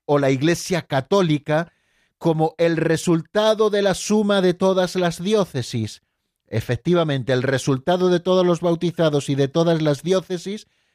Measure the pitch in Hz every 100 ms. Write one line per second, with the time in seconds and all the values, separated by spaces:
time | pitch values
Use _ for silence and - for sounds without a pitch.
0 | - 147 139 135 151 170 - 175 - 139
1 | 123 202 180 151 - 151 170 _ _ _
2 | _ _ 170 156 156 - 170 165 160 156
3 | - 165 - 208 220 214 214 202 196 175
4 | - 214 202 202 185 175 190 190 180 185
5 | 175 165 175 214 185 135 117 123 107 -
6 | _ _ _ _ _ 110 - 120 - 175
7 | 160 139 117 127 127 131 - 135 151 180
8 | 185 175 180 185 180 170 175 170 175 160
9 | 160 143 135 139 139 165 170 165 156 143
10 | 165 185 170 180 190 214 - _ _